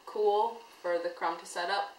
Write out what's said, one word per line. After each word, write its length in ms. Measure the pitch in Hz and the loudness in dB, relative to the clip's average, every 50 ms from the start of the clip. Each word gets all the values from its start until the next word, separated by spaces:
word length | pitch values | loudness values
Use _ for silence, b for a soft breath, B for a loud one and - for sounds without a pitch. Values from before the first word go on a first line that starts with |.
| - | -16
cool 560 | - - 214 208 208 202 208 226 233 233 - - - - - | -8 -2 2 4 4 6 4 4 2 0 -6 -14 -18 -16 -6
for 160 | - 175 175 170 | -2 0 0 0
the 120 | 170 175 | 0 -2
crumb 280 | - - 190 165 165 175 | -4 -2 -2 -2 -2 -2
to 60 | - | -6
set 240 | - - 180 175 175 | -10 -6 -4 -2 0
up. 260 | 202 202 202 - - | 0 0 -2 -4 -6